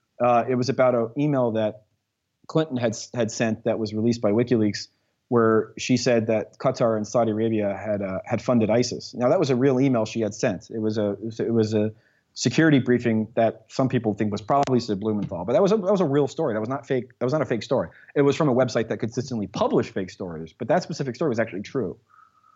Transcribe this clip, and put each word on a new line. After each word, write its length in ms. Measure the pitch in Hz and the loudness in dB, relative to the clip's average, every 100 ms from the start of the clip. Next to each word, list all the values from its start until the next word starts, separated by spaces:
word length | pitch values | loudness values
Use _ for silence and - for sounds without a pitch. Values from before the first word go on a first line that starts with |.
| _ - | _ -2
Uh, 260 | 123 120 117 | 2 2 2
it 60 | |
was 160 | 127 123 | 0 0
about 240 | 113 127 | 2 2
an 160 | 120 113 143 | 2 0 -2
email 340 | 147 139 120 | 0 2 0
that 300 | 110 107 - _ _ _ _ _ _ - | 0 -2 -4 _ _ _ _ _ _ -4
Clinton 320 | 160 156 123 | -2 -2 -2
had, 180 | 117 - - | -2 -4 -8
had 160 | 127 107 | -4 -4
sent 340 | - 113 107 | -2 -2 -2
that 140 | 117 104 | -2 -2
was 140 | 107 | -2
released 300 | 107 117 117 | -2 0 0
by 100 | 110 | 0
WikiLeaks, 560 | 107 120 120 104 - - _ _ _ - | 2 2 2 2 -2 -10 _ _ _ -2
where 460 | 120 113 110 - - | 2 4 2 0 -6
she 220 | - 127 | 0 0
said 300 | 131 117 107 | 2 2 2
that 300 | 110 - - | -2 -2 -4
Qatar 380 | 135 123 120 110 | -2 0 0 0
and 100 | 104 | -2
Saudi 260 | 123 110 | 0 0
Arabia 440 | 107 113 110 101 95 | 0 0 0 -2 -4
had, 240 | 104 104 | -4 -4
uh, 200 | 98 92 | -4 -6
had 160 | - 113 | -4 -4
funded 300 | - 120 107 | 0 2 4
isis. 440 | 117 123 73 - | 2 0 -4 -10
Now, 140 | - 123 | -2 2
that 100 | 180 | 2
was 120 | 143 | 2
a 60 | 123 | 2
real 220 | 139 127 | 2 4
email 280 | 139 120 107 | 2 2 -2
she 160 | 113 | -2
had 100 | 107 | -4
sent. 380 | - 127 101 - | -2 -4 -4 -8
It 80 | 113 | -4
was 180 | 107 107 | -2 0
a, 220 | 104 98 110 110 | -2 -2 -8 -6
it 140 | 104 | 0
was 220 | 113 107 | 2 2
a 180 | 110 107 - _ _ _ | 2 0 -4 _ _ _
security 460 | - 131 139 160 139 | -4 -2 2 4 4
briefing 480 | 123 123 120 110 110 | 4 2 2 0 -2
that 300 | - 113 - _ | 2 0 0 _
some 200 | - 131 | -2 0
people 260 | 127 110 | 0 -2
think 160 | 98 107 | -2 -2
was 80 | 101 | -4
probably 380 | - 139 143 123 | 0 0 2 0
Sid 220 | 113 98 | 0 -4
Blumenthal, 440 | 110 107 98 85 | -2 -2 -4 -6
but 100 | 90 | 0
that 80 | 143 | 2
was 100 | 190 | 4
a, 40 | 220 | 2
that 140 | 185 | 2
was 100 | 190 | 2
a 60 | 160 | 2
real 220 | 139 135 | 2 0
story. 260 | - 156 | -2 -2
That 60 | 107 | -2
was 80 | 110 | -4
not 180 | 135 - | -6 -2
fake. 320 | 131 123 - | -4 -4 -4
That 80 | 123 | -2
was 60 | |
not 100 | 156 | 0
a 20 | |
fake 180 | 123 117 | 0 -2
story. 260 | - 127 87 - - | 0 -2 -2 -8 -6
It 80 | 151 | 2
was 140 | 143 135 | 2 4
from 120 | 156 | 2
a 60 | |
website 340 | 120 123 120 113 | 4 2 0 -2
that 100 | 110 | -4
consistently 500 | 110 127 - 117 95 | -6 -6 -6 -6 -6
published 440 | - 240 175 - | -2 0 0 0
fake 180 | 104 95 | -4 -8
stories, 440 | - 92 80 82 - | -8 -10 -10 -12 -8
but 120 | 120 | -2
that 140 | 170 | 0
specific 340 | - 165 135 113 | -2 -8 -6 -4
story 120 | 160 | -2
was 120 | 117 | -2
actually 220 | 107 90 | -2 -4
true. 360 | 104 135 92 - _ _ _ _ _ | -6 -4 -4 -8 _ _ _ _ _